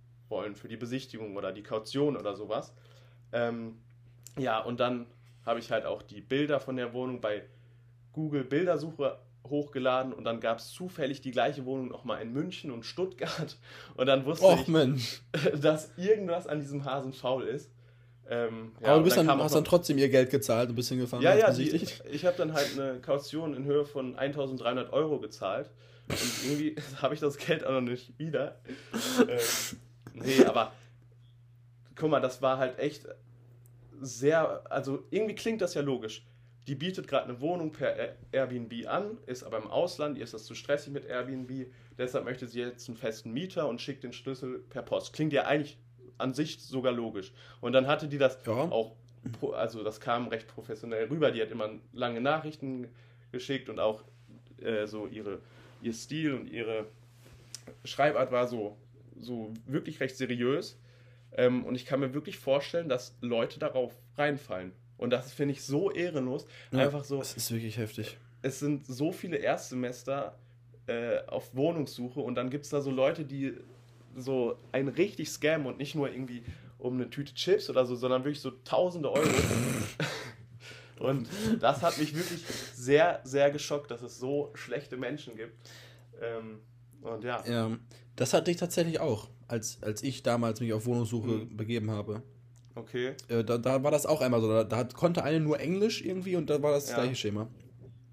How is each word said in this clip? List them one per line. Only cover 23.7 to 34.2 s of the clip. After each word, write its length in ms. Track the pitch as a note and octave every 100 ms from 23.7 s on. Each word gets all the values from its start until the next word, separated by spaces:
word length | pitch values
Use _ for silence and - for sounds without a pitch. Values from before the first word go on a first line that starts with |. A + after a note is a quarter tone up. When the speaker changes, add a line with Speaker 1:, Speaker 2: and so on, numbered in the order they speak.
| D3 C#3+
Speaker 1:
von 300 | C#3 B2+ -
eintausenddreihundert 720 | C3+ D3 C3+ B2+ A#2 B2+ -
Euro 280 | C#3 D#3 C3+
gezahlt. 500 | G#2+ - G2 A2+ - - - - -
Und 100 | - B2 -
irgendwie 320 | B2+ D3 D3+ D3+ C#3
<laughs> 140 | C3+
hab 120 | C3+
ich 60 | C3+
das 180 | D3 C#3
Geld 260 | - D#3+
auch 80 | -
noch 80 | C3
nicht 360 | B2 B2 - -
wieder. 420 | D#3+ C3 D3 - - - - A3+ B3+ B3+ A3+
Ähm, 80 | A#2+ A#2 - - - - - - -
nee, 280 | B2 C3
aber 300 | A2 A2+ A2 - - - - - - - - - - - - -
guck 140 | D#3
mal, 100 | C3+
das 220 | B2+ -
war 160 | C3 C3
halt 220 | B2+ -
echt 260 | C#3 - - - - - - - - - - -
sehr, 640 | C3+ A2+